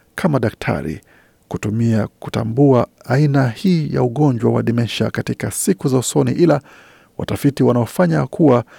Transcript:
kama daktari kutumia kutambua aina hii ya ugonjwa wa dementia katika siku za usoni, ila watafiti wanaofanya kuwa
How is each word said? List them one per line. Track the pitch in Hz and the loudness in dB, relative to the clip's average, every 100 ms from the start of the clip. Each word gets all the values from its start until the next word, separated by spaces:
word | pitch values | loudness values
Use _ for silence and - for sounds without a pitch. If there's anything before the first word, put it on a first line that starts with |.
| _ - | _ -4
kama | 175 139 | -2 0
daktari | 110 - - 151 76 80 _ _ _ _ - | -2 -4 -4 -4 -4 -10 _ _ _ _ -12
kutumia | - 107 110 117 110 110 _ | -8 -4 -2 2 2 -2 _
kutambua | - - 113 117 143 123 - _ - | -8 -6 -4 2 4 4 2 _ -4
aina | 127 151 139 131 | 0 2 2 0
hii | 110 190 170 147 | 0 0 0 0
ya | 135 | -2
ugonjwa | 127 120 147 120 117 | -2 0 0 2 0
wa | 117 | 0
dementia | 117 117 113 - 113 | 0 -2 -2 -2 -4
katika | - - 120 113 | -4 -6 -6 -6
siku | - - 180 143 | -6 -2 -2 0
za | 127 | -2
usoni, | 120 151 131 | -2 -2 0
ila | - 165 143 - - - _ _ - | 2 2 2 -2 -20 -20 _ _ -12
watafiti | - - 143 - | -6 -2 -2 2
wanaofanya | 123 123 113 - 180 156 135 | 2 2 -2 0 0 0 -2
kuwa | - 156 120 - | 2 4 4 2